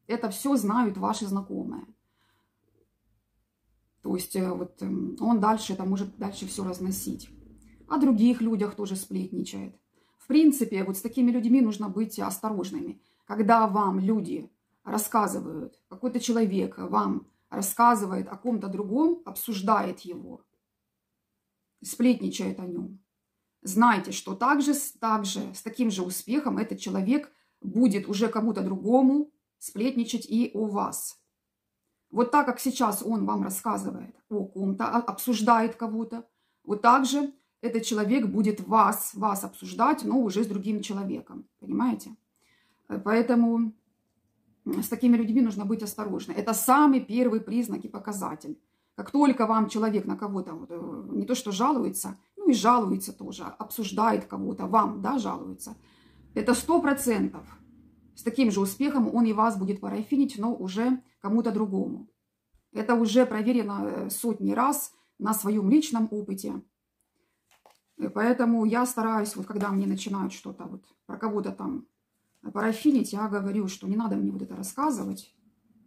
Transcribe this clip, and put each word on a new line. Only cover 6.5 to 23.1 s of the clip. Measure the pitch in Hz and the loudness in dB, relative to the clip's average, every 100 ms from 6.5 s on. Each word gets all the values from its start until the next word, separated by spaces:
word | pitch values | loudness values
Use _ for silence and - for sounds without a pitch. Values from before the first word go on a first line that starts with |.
| - | -6
разносить. | 190 180 185 190 - - - - - - - - - | -6 -4 -4 -4 -6 -8 -12 -20 -20 -20 -20 -20 -4
О | 294 | 2
других | 277 220 233 240 | 4 6 6 4
людях | 226 220 202 202 | 2 0 -2 -4
тоже | 196 190 | -6 -6
сплетничает. | - 190 190 180 180 196 196 - _ _ _ _ | -6 -6 -6 -6 -8 -8 -12 -16 _ _ _ _
В | - | 2
принципе, | 277 311 - 226 190 | 6 6 6 2 0
вот | 190 190 | -2 -4
с | |
такими | 233 269 247 | -4 2 2
людьми | 240 220 262 | 4 6 6
нужно | 226 202 208 | 6 2 -4
быть | 190 220 - | -4 -4 -4
осторожными. | 196 196 220 208 185 320 - 202 _ _ - | -6 -4 -4 -4 -4 -6 -8 -12 _ _ -6
Когда | 202 214 226 220 | 0 6 6 6
вам | 202 196 190 | 4 2 2
люди | 190 220 170 - - _ _ _ - | 2 2 0 -6 -8 _ _ _ -6
рассказывают, | 208 - 233 202 190 - 160 - _ _ | -4 0 0 0 -2 -8 -10 -12 _ _
какой-то | 196 247 247 | -8 -4 -2
человек | 233 233 214 190 185 190 | 0 2 2 2 -2 -4
вам | 185 208 202 196 - _ _ | -4 0 0 -2 -6 _ _
рассказывает | 196 196 - 240 233 196 190 190 | -6 -4 4 4 4 0 -4 -6
о | 190 | -8
ком-то | 240 226 196 | -4 -4 -4
другом, | 190 196 233 320 339 - | -6 -2 2 2 0 -6
обсуждает | 190 - 202 190 208 196 180 | -10 -6 -4 2 2 0 -6
его, | 180 175 - - _ _ _ _ _ _ _ _ _ _ _ _ _ _ | -12 -14 -14 -18 _ _ _ _ _ _ _ _ _ _ _ _ _ _
сплетничает | - - 240 240 190 - 190 190 | -10 0 2 2 0 -4 -6 -6
о | 180 | -8
нём, | 170 - - _ | -8 -10 -14 _